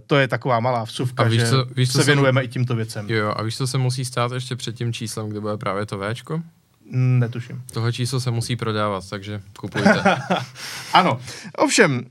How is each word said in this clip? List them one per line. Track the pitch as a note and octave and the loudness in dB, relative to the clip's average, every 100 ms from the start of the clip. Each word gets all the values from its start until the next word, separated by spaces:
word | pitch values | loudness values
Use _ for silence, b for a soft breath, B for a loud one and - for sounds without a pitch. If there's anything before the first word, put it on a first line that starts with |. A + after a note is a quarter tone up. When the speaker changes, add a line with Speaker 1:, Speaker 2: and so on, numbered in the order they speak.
| - | 0
Speaker 1:
to | C#3+ | 2
je | B2+ | 2
taková | A#2+ C3+ A#2 | 0 0 0
malá | B2 A#2+ | 2 0
vsuvka, | A2 - C3 - | -4 -4 -4 2
Speaker 2:
A | A#2 | 2
víš, | A#2+ | 4
Speaker 1:
že | A#2 | 4
Speaker 2:
co, | C3 B2+ | 2 0
víš, | B2+ B2+ | 0 2
co | D#3 | 4
Speaker 1:
se | |
Speaker 2:
se | C#3+ | 4
Speaker 1:
věnujeme | C#3+ C3+ C3 | 6 6 4
Speaker 2:
mu-, | A#2+ | 0
Speaker 1:
i | |
tímto | B2+ A#2+ A2+ | -2 0 0
věcem. | A2 A2 G#2 | -2 -6 -2
Speaker 2:
jo, | A2 G#2+ - | 0 0 -2
a | |
víš, | A2 - | -4 -4
co | B2+ | -2
se | C3+ | 0
musí | B2+ B2+ B2 | 0 -2 -4
stát | B2 A#2+ | -2 -2
ještě | B2+ B2+ A#2+ | -4 -6 -6
před | A#2+ A2 | -6 -4
tím | A#2+ | -4
číslem, | A2+ A2 A2+ G#2+ | -4 -6 -6 -6
kde | G#2 | -4
bude | G#2 G#2 | -4 -4
právě | G2+ G2 G#2 | -2 -2 -4
to | G2+ | -4
Véčko? | G2+ B2 - D#3+ E3 _ _ _ - | -4 -6 -6 -8 -8 _ _ _ -6
Speaker 1:
Netuším. | B2+ B2+ B2+ A#2 A#2+ - B2+ - | 0 4 4 2 -2 -10 -12 -8
Speaker 2:
Tohle | - A#2 | -4 -2
číslo | A#2 A#2+ C3 | -2 -2 -2
se | B2+ | -2
musí | A#2 A2+ A#2 | -2 -2 -4
prodávat, | A2+ G#2+ G#2 F#2+ G2 | -2 -2 -2 -2 -6
takže | G2+ G2+ G#2 - - | -10 -8 -10 -12 -12
kupujte. | G2+ G#2 G3 G3+ | -8 2 4 6
Speaker 1:
<laughs> | G3 D3 - F3+ - - - - - | 4 2 0 -4 -4 -12 -12 -12 2
Ano. | - E3+ B2 B B F3+ - | 4 4 0 B B -12 0
Ovšem, | D4 - F3 B2 - | 2 6 4 4 -6